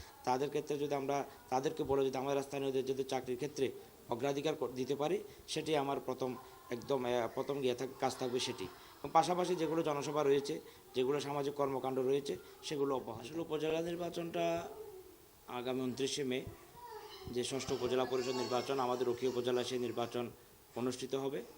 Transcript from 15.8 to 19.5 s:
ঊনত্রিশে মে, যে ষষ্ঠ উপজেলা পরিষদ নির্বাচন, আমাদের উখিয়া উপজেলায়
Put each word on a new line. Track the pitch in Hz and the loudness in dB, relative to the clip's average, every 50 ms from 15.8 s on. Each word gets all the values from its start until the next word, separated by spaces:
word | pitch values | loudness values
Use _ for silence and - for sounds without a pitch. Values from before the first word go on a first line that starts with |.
ঊনত্রিশে | 131 127 117 127 135 131 - 147 143 | 0 0 0 0 0 0 0 0 0
মে, | 127 127 131 - - - - - - - - - 466 440 427 - - - - - - | 0 0 -2 -2 -6 -10 -14 -16 -20 -18 -16 -14 -12 -12 -12 -12 -12 -14 -12 -10 -6
যে | 117 123 120 | -2 -2 -2
ষষ্ঠ | - 139 131 - - | -2 -2 -2 -2 -2
উপজেলা | 202 175 123 123 123 127 127 | 0 0 2 2 2 2 2
পরিষদ | 123 131 127 120 131 131 | 2 2 0 0 0 0
নির্বাচন, | 127 120 104 123 120 110 - 139 135 | 0 0 0 0 0 0 0 0 2
আমাদের | 127 123 127 123 127 120 | 2 2 2 2 2 2
উখিয়া | 117 - 127 127 | 2 2 0 0
উপজেলায় | 117 123 113 127 | 0 0 2 2